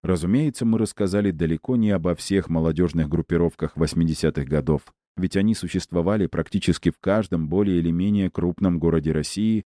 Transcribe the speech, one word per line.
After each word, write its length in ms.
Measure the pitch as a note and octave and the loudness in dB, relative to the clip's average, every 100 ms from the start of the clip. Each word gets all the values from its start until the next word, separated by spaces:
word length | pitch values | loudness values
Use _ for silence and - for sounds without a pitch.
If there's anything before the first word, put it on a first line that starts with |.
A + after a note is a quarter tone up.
Разумеется, 640 | E2 F#2 E2+ A#2 D3+ - A#2 | -2 -2 0 2 0 0 0
мы 120 | A2 | 2
рассказали 520 | G#2+ - G2+ G2+ G2+ | 0 -2 0 0 0
далеко 460 | D#2+ E2 D#2+ - B2 | 0 -2 -2 -2 0
не 140 | G#2+ | 2
обо 220 | G2 E2 | 0 0
всех 360 | E2+ - G2 E2+ | -4 0 0 0
молодёжных 580 | E2 D#2+ D#2 F2+ E2 D2+ | 0 0 2 0 0 0
группировках 680 | D#2+ D#2 E2+ E2+ - D#2 - | -2 0 0 0 -2 -6 -2
восьмидесятых 680 | D#2+ E2+ E2 D2+ D#2 C#2+ C2+ | -2 2 0 2 -2 -2 -2
годов, 360 | D2 D2 D2 - _ _ - | -2 0 0 -2 _ _ -6
ведь 220 | F#2 G2 | -2 0
они 160 | G2+ | 0
существовали 720 | A2 F2 F#2 - F2 E2+ G#2+ F2 | 0 -2 -4 -4 -2 0 0 0
практически 640 | - D#2+ G3 - E2+ F2 | -2 -2 -2 0 0 0
в 80 | - | -2
каждом 500 | - G#2 G2+ E2+ D#2 | 0 0 0 -4 -2
более 300 | F2+ G2+ F2 | 0 2 0
или 120 | E2+ | 0
менее 380 | E2+ G2 G#2 F#2 | 0 0 0 0
крупном 500 | - F2 E2+ G2 E2+ | 0 -4 0 0 2
городе 340 | E2 D#2+ D2+ | 2 0 0
России 520 | D2+ D2+ - A2 A2 - | -2 -4 -2 -2 -2 -4